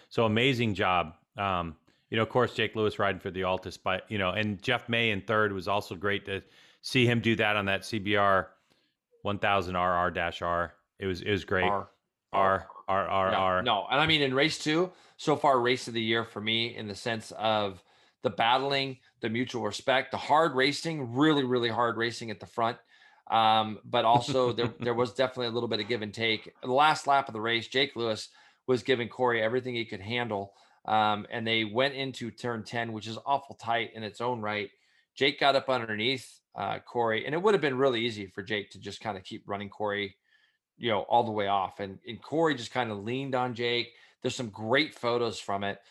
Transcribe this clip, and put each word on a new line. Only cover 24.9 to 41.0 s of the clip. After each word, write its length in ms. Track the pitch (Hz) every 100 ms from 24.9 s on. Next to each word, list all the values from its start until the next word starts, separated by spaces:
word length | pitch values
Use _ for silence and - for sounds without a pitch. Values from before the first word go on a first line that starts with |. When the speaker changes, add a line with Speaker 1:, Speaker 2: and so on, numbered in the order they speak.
Speaker 2:
was 180 | 117 123
definitely 320 | - 127 - 117
a 20 |
little 180 | 117 117
bit 120 | 110
of 80 | 101
give 140 | 117
and 120 | 107
take. 380 | 104 113 107 - -
The 100 | 127
last 340 | 127 151 147 -
lap 200 | 139 135
of 40 |
the 80 | 113
race, 260 | 110 117 113
Jake 280 | 131 143 117
Lewis 320 | 117 107 - - - _ -
was 160 | 127
giving 240 | - 127 113
Corey 340 | - 127 117
everything 320 | 110 127 123
he 100 | 120
could 160 | 113 104
handle. 540 | 95 123 120 101 101 _ _ _
Um, 420 | - 110 107 104 -
and 140 | 117 113
they 180 | 113
went 300 | 107 107 139
into 360 | 131 135 120 120
turn 320 | - 123 113
ten, 280 | 98 120 117
which 140 | 107 107
is 100 | 110 -
awful 300 | 139 - -
tight 340 | 113 117 110
in 80 | 110
its 160 | 110 -
own 200 | 120 123
right. 300 | 104 104 101 - _ _ _ -
Jake 240 | 139 143
got 160 | 143 135
up 120 | 131
underneath, 720 | 127 113 107 113 131 - - _
uh, 240 | - 101 104
Corey, 480 | - 123 117 110 123
and 80 |
it 80 | 156
would 120 | 196
have 60 | 196
been 160 | 147 127
really 240 | 139 120 117
easy 200 | 107 95
for 160 | -
Jake 280 | 95 107 98
to 80 | 92
just 220 | 104 95
kinda 200 | 113 95
keep 220 | - 107 -
running 220 | 101 101
Corey, 480 | - 107 101 98 - _ _ _ _ _ _
you 120 | 117
know, 120 | 101